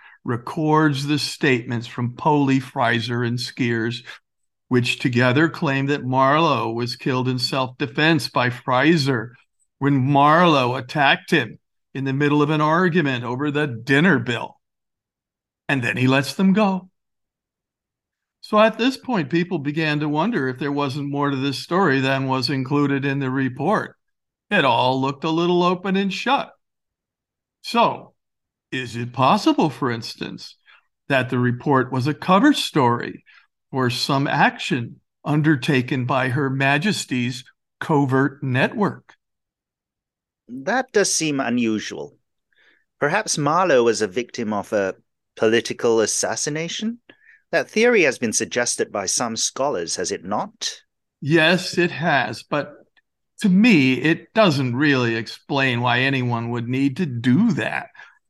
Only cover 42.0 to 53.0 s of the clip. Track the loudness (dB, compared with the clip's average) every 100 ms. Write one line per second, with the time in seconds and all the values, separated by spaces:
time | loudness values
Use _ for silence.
42 | -12 _ _ _ _ _ _ _ _ _
43 | -2 0 -2 -2 0 2 4 4 4 2
44 | -2 -4 -8 -6 -4 -4 -2 -2 -2 -4
45 | _ _ _ 0 2 2 0 -2 2 2
46 | 2 0 -4 -4 -6 -6 -8 -6 -8 -8
47 | _ _ _ _ _ -4 -2 0 2 4
48 | 2 0 -2 -2 -2 -2 -2 -2 -4 -4
49 | -4 -4 -4 -4 -6 -4 -4 -2 -6 -6
50 | -6 -8 -6 -6 -6 -10 -10 -10 _ _
51 | _ _ 0 2 4 2 -2 -2 -2 -2
52 | -2 0 -2 -8 -6 -6 -6 -14 _ _